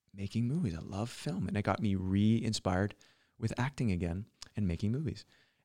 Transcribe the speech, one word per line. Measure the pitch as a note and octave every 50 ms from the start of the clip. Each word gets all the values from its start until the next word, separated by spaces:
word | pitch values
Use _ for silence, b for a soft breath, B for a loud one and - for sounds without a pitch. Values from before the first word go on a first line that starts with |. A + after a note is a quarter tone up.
| _ _ -
making | G2 G2 F#2+ - A#2 A#2
movies. | A#2+ C#3 F3 F3+ G#2 E2
I | E2
love | - - - G2 A2 B2
film." | - - - D3 - - -
And | F#2+ G2
it | G2+ G#2
got | G#2+ G2 -
me | G#2+ G#2 G2
re-inspired | F#2 F#2 F#2+ F#2+ G2+ G#2 A2 A2+ A2+ A#2+ A2+ G#2+ - - F#2 F#2 F2+ G2+ G#2 - b b b b b b b b -
with | A2+ A2 - -
acting | A#2+ C#3+ C#3+ - C3 A2
again | F#2 E2+ F2 E2+ E2+ F#2+ A2 - _ _ - - -
and | - G#2
making | F2+ E2+ - - G#2
movies. | A#2 C#3 D#3+ C#3 G#2+ - - b b b b b b b